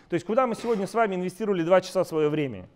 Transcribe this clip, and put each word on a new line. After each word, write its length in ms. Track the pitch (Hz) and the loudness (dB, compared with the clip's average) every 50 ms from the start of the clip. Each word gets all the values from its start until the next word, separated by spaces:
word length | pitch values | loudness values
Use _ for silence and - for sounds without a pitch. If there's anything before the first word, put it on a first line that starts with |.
| - _ | -8 _
То 60 | - | -4
есть 120 | 165 - - | -4 -2 0
куда 180 | 214 254 262 | 2 2 2
мы 100 | 247 220 | 2 0
сегодня 300 | - - 233 233 196 196 | -2 -2 -2 0 0 -2
с 80 | 175 - | -2 0
вами 220 | 233 233 214 190 | 0 0 0 0
инвестировали 480 | 185 180 180 180 - 220 208 202 175 165 | -2 -4 -4 -4 -4 -2 -2 0 0 2
два 180 | 165 190 185 | 4 4 4
часа 220 | 180 - - 190 175 | 4 2 -2 -2 -2
своего 260 | 170 160 156 156 151 | 0 0 0 2 2
времени? 380 | 151 156 147 135 117 92 92 - - | 2 0 -2 -4 -6 -8 -12 -16 -20